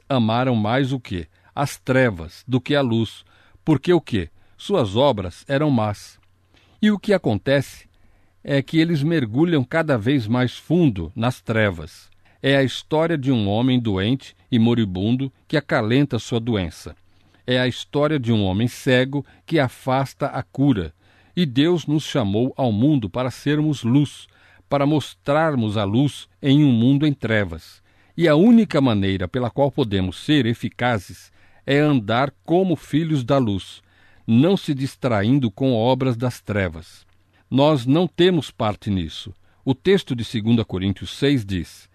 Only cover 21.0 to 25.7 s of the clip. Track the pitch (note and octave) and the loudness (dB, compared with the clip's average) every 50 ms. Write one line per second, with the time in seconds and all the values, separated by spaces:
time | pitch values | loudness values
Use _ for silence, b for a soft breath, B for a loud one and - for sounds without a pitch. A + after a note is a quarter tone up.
21 | b b b b b b b F3 F3+ C3+ A2+ C3+ D3 F3 F3+ D#3 - D3 D3+ D3+ | b b b b b b b -4 -4 0 0 2 2 2 2 0 -2 -2 -2 -2
22 | - - - C#3+ G#2+ G2 G2+ A2+ B2+ C#3 - - C3+ A#2+ G#2 G2+ C3 D#3 D3+ C3 | -2 -4 -4 -2 -2 0 0 0 -2 -2 -2 -2 -2 -2 0 0 2 2 2 0
23 | G#2+ F#2 - B2 B2+ C3 - - - C#3+ D3+ D3+ D3+ D#3 C#3 - A#2 A2+ B2+ D3 | -2 -4 -6 -4 -6 -6 -6 -6 -4 -2 0 0 0 -2 -2 -2 0 2 2 2
24 | D3 - - - - - b b b b b b b b C#3+ C#3+ C#3 D3 D#3 C#3+ | 2 0 -4 -12 -20 -20 b b b b b b b b -2 0 0 0 0 -2
25 | - - - _ - C#3+ C#3+ D#3 E3 D#3+ C#3+ B2 A2 G#2+ | -2 -6 -12 _ -4 -2 0 0 0 0 0 0 -2 -2